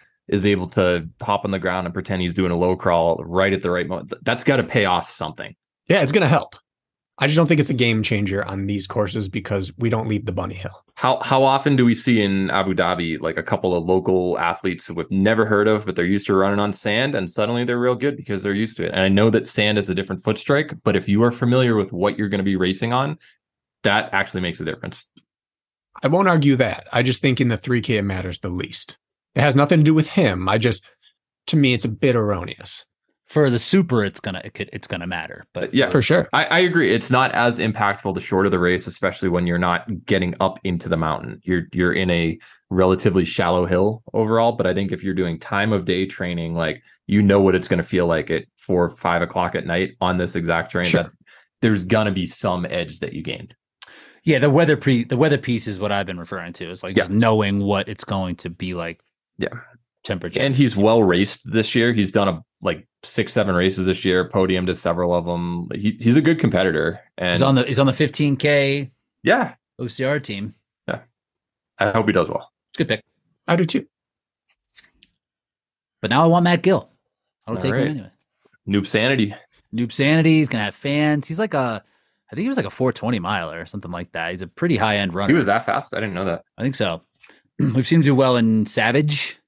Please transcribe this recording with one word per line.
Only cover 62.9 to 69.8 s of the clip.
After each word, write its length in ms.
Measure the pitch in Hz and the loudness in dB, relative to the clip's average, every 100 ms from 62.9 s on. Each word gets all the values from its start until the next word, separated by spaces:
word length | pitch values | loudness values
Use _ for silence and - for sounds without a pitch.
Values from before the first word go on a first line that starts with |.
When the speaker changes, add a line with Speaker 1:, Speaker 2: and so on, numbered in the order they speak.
| _ | _
Speaker 1:
six, 300 | - - 110 | -10 -6 -2
seven 220 | - 98 | 0 0
races 320 | 90 92 92 92 | 2 2 2 0
this 180 | 92 | 0
year, 240 | 95 90 87 | 2 0 0
podiumed 380 | 101 92 92 90 | 0 0 0 0
to 80 | |
several 400 | 87 87 85 87 | -2 -2 -2 0
of 100 | 87 | 0
them. 440 | 85 87 87 87 85 | -2 -4 -4 -6 -8
He, 180 | - 101 107 | -4 -4 -2
he's 180 | 113 131 | 2 4
a 20 | |
good 180 | 151 165 | 4 2
competitor. 640 | 113 92 95 78 78 - - - | 2 2 2 2 -2 -4 -14 -6
And 140 | 90 | -2
Speaker 3:
He's 100 | 87 | 2
on 140 | 135 | 4
the, 80 | 131 | 2
he's 140 | 127 127 | 2 2
on 60 | 139 | 2
the 80 | |
fifteen 420 | 127 147 - 147 135 | 2 -2 0 -2 0
K 540 | 147 143 139 139 135 _ _ _ | 2 2 2 -2 -6 _ _ _
Speaker 1:
Yeah. 320 | - 233 240 - _ | 0 0 0 -8 _
Speaker 3:
O 80 | - | -12